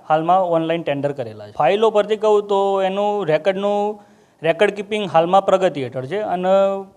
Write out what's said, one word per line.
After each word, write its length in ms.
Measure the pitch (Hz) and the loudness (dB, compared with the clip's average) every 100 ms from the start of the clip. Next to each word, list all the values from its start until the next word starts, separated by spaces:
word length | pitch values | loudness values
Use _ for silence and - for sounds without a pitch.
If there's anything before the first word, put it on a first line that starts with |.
| - | -2
હાલમાં 360 | 160 165 185 | 0 2 2
ઓનલાઈન 380 | 180 165 160 170 | 2 0 0 -2
ટેન્ડર 300 | 151 143 143 | -4 -4 -4
કરેલા 360 | 135 113 107 107 | -6 -10 -12 -10
છે. 40 | |
ફાઇલો 380 | - 156 208 220 | 0 2 2 2
પરથી 260 | 208 196 214 | 2 0 0
કહું 320 | 214 208 202 | 2 2 2
તો 340 | 196 196 196 | 0 0 0
એનું 440 | 190 196 208 208 170 | 0 -2 -2 -2 0
રેકર્ડનું, 720 | 151 196 196 202 202 208 208 - _ _ _ | 0 0 -2 -2 -2 -2 -6 -14 _ _ _
રેકર્ડ 280 | 156 160 202 | -2 2 2
કીપિંગ 400 | 196 202 214 196 | 0 -6 -6 0
હાલમાં 360 | 156 170 196 196 | 2 4 2 4
પ્રગતિ 360 | 190 185 143 | 2 2 -2
હેઠળ 240 | 123 131 131 | -6 -8 -8
છે 120 | 190 | -6
અને, 300 | 214 180 185 196 196 196 196 | -4 -2 2 2 2 -2 -8